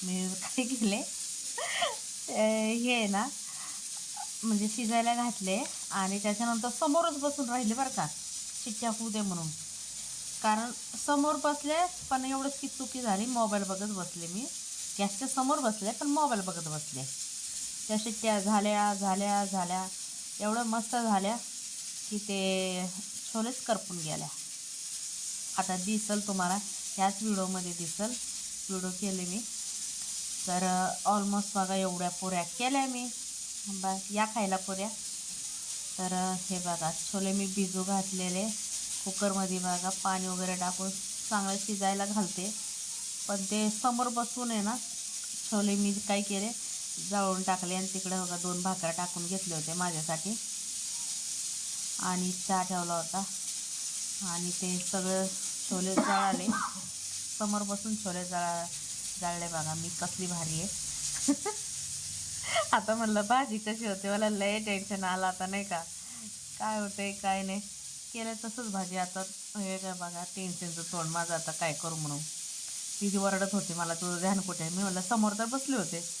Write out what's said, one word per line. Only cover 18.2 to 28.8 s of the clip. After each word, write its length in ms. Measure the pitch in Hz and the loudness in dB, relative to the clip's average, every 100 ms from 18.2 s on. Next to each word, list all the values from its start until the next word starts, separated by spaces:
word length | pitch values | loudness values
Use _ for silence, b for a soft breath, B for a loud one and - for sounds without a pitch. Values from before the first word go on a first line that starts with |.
| 226 214 | 2 4
झाल्या, 540 | 196 214 208 208 208 | 6 4 6 4 4
झाल्या, 520 | 202 196 190 202 202 202 | 4 2 2 4 4 2
झाल्या, 420 | 190 175 185 190 - - - - - | 0 2 0 -2 -6 -8 -8 -8 -2
एवढं 240 | 208 220 | 0 2
मस्त 320 | 233 226 226 247 | 2 2 2 2
झाल्या 400 | 226 202 196 233 - - - - - - - | 6 6 4 0 -4 -8 -8 -8 -8 -8 -4
की 80 | 208 | -4
ते 680 | 202 196 190 190 185 180 185 185 - - - | 0 0 2 2 2 0 -2 -4 -8 -8 -4
छोलेच 280 | 226 226 262 | 0 0 -2
करपून 360 | - 190 185 175 | 0 0 0 -4
गेल्या. 300 | 160 156 151 - - - - - - - - - - - - - | -2 -4 -4 -8 -8 -8 -8 -8 -8 -8 -8 -8 -6 -6 -4 -2
आता 200 | 180 185 | 0 0
दिसल 420 | 185 214 214 208 | 2 0 2 -2
तुम्हाला, 380 | 208 190 180 196 202 - - - | 0 2 2 2 0 -6 -6 2
ह्याच 180 | 190 196 | 2 2
व्हिडिओमध्ये 520 | 220 196 185 185 180 | 0 2 2 0 -2
दिसल, 380 | 175 170 - 214 247 - - - - - | -4 -4 -2 -2 -2 -4 -6 -6 -6 -2
व्हिडिओ 200 | 190 | -2